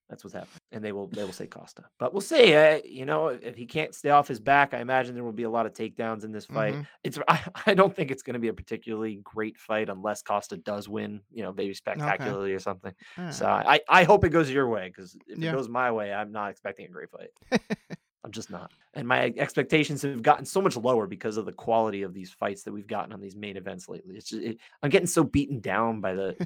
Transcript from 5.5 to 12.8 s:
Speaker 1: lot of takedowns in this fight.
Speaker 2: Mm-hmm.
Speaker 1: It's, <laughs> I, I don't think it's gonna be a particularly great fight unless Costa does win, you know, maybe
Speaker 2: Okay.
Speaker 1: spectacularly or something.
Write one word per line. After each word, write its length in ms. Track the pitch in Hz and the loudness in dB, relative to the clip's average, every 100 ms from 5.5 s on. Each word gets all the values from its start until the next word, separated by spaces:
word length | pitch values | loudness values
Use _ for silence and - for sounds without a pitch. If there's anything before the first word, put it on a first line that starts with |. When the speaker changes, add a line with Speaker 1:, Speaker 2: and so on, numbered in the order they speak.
Speaker 1:
lot 140 | 113 | -2
of 80 | 110 | -2
takedowns 500 | - 113 - 113 110 | -4 -8 -6 -6 -6
in 80 | 110 | -8
this 120 | 107 | -12
fight. 300 | - 113 107 | -6 -2 -2
Speaker 2:
Mm-hmm. 80 | 139 143 _ | -2 -8 _
Speaker 1:
It's, 160 | - 143 | -10 0
<laughs> 40 | - | 2
I, 120 | 160 - - - | 2 0 -2 2
I 40 | |
don't 240 | 190 196 - | 4 4 2
think 140 | 139 | -6
it's 120 | 131 | -6
gonna 160 | - 123 | -8 -4
be 100 | 113 | -4
a 40 | |
particularly 680 | 104 92 113 - 110 110 101 | -4 -8 -10 -6 -6 -6 -8
great 320 | 101 107 110 - | -10 -8 -6 -8
fight 320 | - 110 107 | -4 -2 -2
unless 320 | 98 104 104 | -4 -4 -4
Costa 380 | - 104 - 95 | -2 -4 -4 -8
does 280 | 92 101 101 | -6 -6 -6
win, 360 | 107 107 104 - | -8 -8 -10 -14
you 100 | 113 | -10
know, 120 | 95 | -8
maybe 160 | 95 98 | -6 -6
Speaker 2:
Okay. 40 | |
Speaker 1:
spectacularly 800 | 95 - 101 147 98 127 101 98 | -6 -6 -4 -2 -2 -4 -4 -4
or 60 | 95 | -4
something. 340 | 98 92 | -6 -8